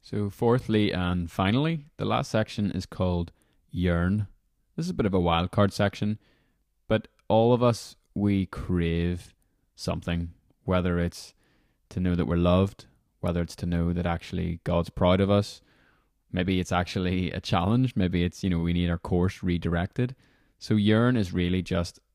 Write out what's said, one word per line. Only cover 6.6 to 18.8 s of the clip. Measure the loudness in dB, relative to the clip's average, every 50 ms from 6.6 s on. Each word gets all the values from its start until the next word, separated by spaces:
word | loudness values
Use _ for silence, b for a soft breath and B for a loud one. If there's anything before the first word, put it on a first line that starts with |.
| _ _ _ _ _ -2
but | -2 -2 -2 -6 _ _ _ _
all | 2 4 6 6
of | 4 4
us, | 4 2 2 0 -6 -18 -20 _ _ _
we | _ -2 0 2 2 2 0
crave | -2 -6 -10 -6 -2 0 0 0 0 0 0 0 -2 -2 -4 -8 -16 _ _ _ _ _ _ _ _ _
something, | -10 -6 -6 -6 -6 -4 -4 -4 -4 -4 -6 -10 _ _ _ _ _ _
whether | 0 0 0 2 2 0 0
it's | 0 -2 -4 -8 -20 -20 _ _ _ _ _ _ _ _ _ _ _ _
to | -6 -2
know | 0 0 2
that | 0 0
we're | 0 2
loved, | 2 4 4 4 4 2 0 -2 -10 -20 _ _ _ _ _ _ _
whether | -6 -4 -2 -2
it's | -4 -4 -6
to | -8 -6
know | -2 -2 0 0 0
that | -2 -2 -2
actually | -4 -4 -4 -6 -8 -6 -6 -4 -4 -6 -6 _
God's | -2 0 0 0 -2
proud | _ 0 2 4 4 4
of | 4 4
us. | 2 2 2 -2 -8 -18 b b b b b b b b b b b b _ _
Maybe | -4 -2 0 0 0 0
it's | 0 0
actually | 0 0 0 0 -2 -2 -2 0 0 0 -2 -2
a | -4 -6
challenge. | -4 0 0 0 2 2 2 2 2 0 0
Maybe | 0 0 2 2 2 0
it's, | 0 -2 -2
you | -2 0
know, | 0 0
we | 0 0
need | 0 2